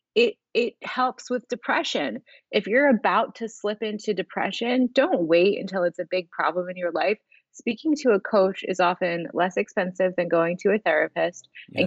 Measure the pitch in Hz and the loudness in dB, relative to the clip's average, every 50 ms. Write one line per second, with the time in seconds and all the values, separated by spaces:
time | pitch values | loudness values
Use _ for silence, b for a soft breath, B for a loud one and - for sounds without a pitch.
0 | _ _ - - 240 233 - _ _ _ - 220 247 220 - _ - - - - | _ _ 0 2 2 2 0 _ _ _ -2 -2 -2 -2 -4 _ -14 -8 -4 -2
1 | 254 254 - - - - 247 247 - - 254 - - - 269 294 320 - - - | -2 -2 -4 -6 -8 -6 -6 -6 -6 -8 -10 -6 -4 -2 -2 -2 -2 -2 -2 -4
2 | 147 127 - 247 b b b b b _ - 214 196 202 214 254 285 285 254 202 | -2 -4 -6 -8 b b b b b _ -4 -2 -2 2 2 4 6 6 4 4
3 | - 202 180 208 233 - - - 233 214 - - - 208 214 214 226 214 208 208 | 2 2 2 2 0 -2 -4 -10 -12 -12 -10 -6 -6 -6 -4 -4 -6 -6 -6 -6
4 | - - 208 180 175 - - - - 202 190 - 233 240 254 262 254 240 - 269 | -4 -4 -4 -4 -4 -6 -4 -4 -4 -4 -4 -4 -4 -2 0 0 0 2 2 2
5 | 262 370 370 196 170 156 165 170 175 202 - - - 185 190 190 175 175 170 - | 2 4 2 0 2 4 4 4 4 4 2 0 -4 -6 -4 -2 -2 -2 -2 -4
6 | 180 165 - 185 175 165 - - 160 147 160 180 180 180 180 180 180 170 160 160 | -6 -4 -4 -4 -4 -6 -6 -4 -2 -2 -2 -2 -4 -6 -6 -6 -6 -2 0 0
7 | 156 185 214 - _ b b b b _ _ - - 233 233 - - 320 294 294 | 0 0 0 -2 _ b b b b _ _ -8 -6 -6 -6 -2 -2 -2 -2 2
8 | - 254 214 196 - - - 208 190 190 190 - - - 190 - 180 175 180 - | 4 4 4 2 2 2 2 4 4 2 0 -2 -6 -4 0 2 2 2 2 0
9 | 190 175 170 170 170 - - - 175 190 - 202 208 - - 220 185 185 180 - | -2 -2 -2 -4 -6 -4 -2 -2 0 0 0 -2 -6 -4 -4 -4 -4 -4 -2 0
10 | 185 185 180 - 175 170 165 170 165 170 175 180 - 202 196 220 - 175 156 156 | 0 0 0 -2 -2 0 2 2 2 0 -2 -2 0 0 0 2 0 0 2 2
11 | 156 160 - 165 165 170 180 - - _ B B B B - - 185 | 0 0 -2 -2 -2 -2 -4 -8 -18 _ B B B B -4 -4 0